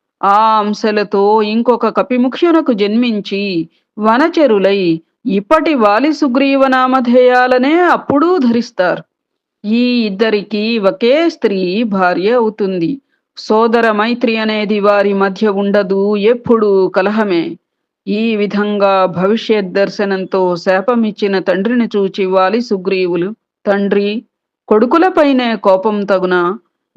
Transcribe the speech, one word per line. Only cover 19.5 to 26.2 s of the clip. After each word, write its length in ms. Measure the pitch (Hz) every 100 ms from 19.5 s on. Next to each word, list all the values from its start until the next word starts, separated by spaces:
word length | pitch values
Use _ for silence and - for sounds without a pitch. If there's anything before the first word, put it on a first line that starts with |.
| 214 190
దర్శనంతో 840 | 196 196 - 202 190 185 190 185 175
శాపమిచ్చిన 840 | 185 185 196 240 220 - 208 196
తండ్రిని 500 | 190 180 196 247 226 208
చూచి 280 | 196 196 190
వాలి 360 | 190 185 226
సుగ్రీవులు, 720 | 240 196 185 190 185 175 180 226 _ _ -
"తండ్రి, 580 | 196 202 202 202 214 - _ _ _ -
కొడుకులపైనే 880 | 208 240 330 359 339 294 254 240 220
కోపం 500 | 208 190 220 208 196
తగునా? 540 | 190